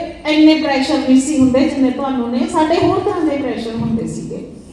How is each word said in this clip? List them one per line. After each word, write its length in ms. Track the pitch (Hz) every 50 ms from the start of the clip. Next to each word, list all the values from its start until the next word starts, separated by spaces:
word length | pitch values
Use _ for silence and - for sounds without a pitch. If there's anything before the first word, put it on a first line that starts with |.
| - - - - -
ਇੰਨੇ 340 | 302 311 311 311 311 311 -
ਪ੍ਰੈਸ਼ਰ 360 | 302 285 277 269 262 311 -
ਨਹੀਂ 240 | - - 262 262 262
ਸੀ 180 | - 302 285 262
ਹੁੰਦੇ 300 | 262 254 247 269 302 -
ਜਿੰਨੇ 220 | - 269 262 247
ਤੁਹਾਨੂੰ 400 | - 277 277 269 262 247 233 240
ਨੇ। 160 | 240 - -
ਸਾਡੇ 280 | - 349 320 311 311 339
ਹੋਰ 240 | 339 339 339 381 403
ਤਰ੍ਹਾਂ 220 | - 415 403 349
ਦੇ 160 | 311 302 277
ਪ੍ਰੈਸ਼ਰ 380 | 269 262 247 220 226 226 226 226
ਹੁੰਦੇ 320 | 233 226 226 226 214 -
ਸੀਗੇ। 440 | - - - - - - - - - - - - -